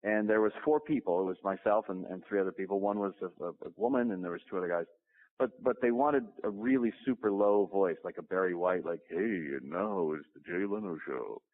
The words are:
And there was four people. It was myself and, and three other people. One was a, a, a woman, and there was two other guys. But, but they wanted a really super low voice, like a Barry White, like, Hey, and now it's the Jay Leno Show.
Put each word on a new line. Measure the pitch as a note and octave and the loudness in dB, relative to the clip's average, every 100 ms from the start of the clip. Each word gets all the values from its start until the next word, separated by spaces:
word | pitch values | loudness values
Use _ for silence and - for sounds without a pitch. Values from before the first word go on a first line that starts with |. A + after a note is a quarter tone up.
And | G2+ G#2+ G#2+ | 2 0 4
there | A2 | 4
was | G#2+ - | 4 2
four | - D3+ | 2 2
people. | D3 D3+ - F2 | 2 -2 2 0
It | |
was | F#2+ F#2 | 0 -2
myself | G2 F#2+ - G#2 - | -4 -2 2 2 2
and, | F#2 | -8
and | - F#2 - | -6 -10 -2
three | G2+ | 0
other | F#2+ | 0
people. | F2+ F#2+ G2 | -2 -2 0
One | G2+ G#2 | 0 0
was | G2+ F2+ | -2 -4
a, | F#2 - | -10 -6
a, | F2 | -10
a | D#2 - | -8 -14
woman, | E2 A2+ C3+ A#2+ | -4 0 2 0
and | F#2+ | -2
there | F2+ | -4
was | F2 - | -8 -6
two | F#2+ | -4
other | F2+ | -2
guys. | F2 E2 _ _ _ _ _ | -2 -4 _ _ _ _ _
But, | B2+ - | -2 0
but | C3 A#2+ | -2 2
they | A#2+ | 2
wanted | A#2+ C#3 C#3+ A2+ - | 2 2 2 -2 -6
a | - | -6
really | G2+ A2+ C3 A#2 - | -2 0 2 2 -2
super | - B2 G#2+ | -4 0 0
low | G2+ G2+ G2+ F#2+ | 4 4 4 4
voice, | G2 F#2+ D#2+ | 2 2 0
like | F#2 - | -6 -10
a | |
Barry | D#2+ F#2 F#2 | -4 0 0
White, | F2 F2+ F2+ | 2 0 0
like, | D#2+ E2 - | -2 -6 -4
Hey, | E2+ | -2
and | A2 F#2+ D2+ C#2 C2 | 0 0 -4 -6 -6
now | E2+ G#2 G2+ D#2+ | -4 -2 0 -2
it's | D2+ C#2+ | -2 -8
the | - | -20
Jay | D2 F2 | -6 -4
Leno | G2 G#2 G#2 D#2+ D#2+ | -2 -2 -4 -8 -6
Show. | C2 G#1 G#1 _ | -6 -6 -10 _